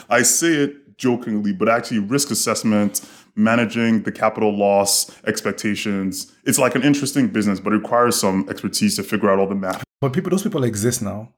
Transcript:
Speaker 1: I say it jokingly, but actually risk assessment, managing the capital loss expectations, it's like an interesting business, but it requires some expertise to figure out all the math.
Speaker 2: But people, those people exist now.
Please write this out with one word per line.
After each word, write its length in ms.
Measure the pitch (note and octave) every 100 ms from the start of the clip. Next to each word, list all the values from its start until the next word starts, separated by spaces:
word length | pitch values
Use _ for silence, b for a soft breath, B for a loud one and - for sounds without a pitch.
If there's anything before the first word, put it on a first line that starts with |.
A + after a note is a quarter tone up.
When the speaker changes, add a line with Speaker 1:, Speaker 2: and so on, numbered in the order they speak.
| B
Speaker 1:
I 140 | A#2+
say 300 | B2 - E3+ D3+ C#3
it 320 | - - -
jokingly, 560 | B2+ B2 A#2 G#2+ G#2
but 160 | F#2 G#2+
actually 300 | A#2 A#2 A2+
risk 320 | G2+ C#3 -
assessment, 720 | A2 - G#2 G#2+ G#2+ G2+ - B B B -
managing 680 | A2 A#2 A2+ A#2+ A#2 A2
the 80 | G2
capital 440 | G#2 A2 G#2+ G#2+ G2+
loss 540 | G2+ G2+ G2 - - B -
expectations, 1040 | G#2 G#2+ G2 G#2+ G2 G#2+ G2 F#2+ - - b -
it's 120 | -
like 160 | B2+ B2+
an 80 |
interesting 440 | C#3 C#3+ C3+ C#3+ A#2
business, 320 | G#2+ G#2 F#2
but 120 | G2
it 40 | G#2+
requires 380 | - A#2 A#2+ -
some 300 | G2+ F#2+ -
expertise 460 | - G2 - G#2 G2+
to 80 |
figure 260 | G2 G#2 G#2
out 80 | G2
all 80 | G2
the 80 | G2
math. 280 | F#2+ F#2 - _
Speaker 2:
But 120 | C#3
people, 160 | C3 F3
those 120 | G3
people 200 | G#3 D3+
exist 380 | B2 G#2 A2+ A#2+
now. 280 | G2 G2 A#2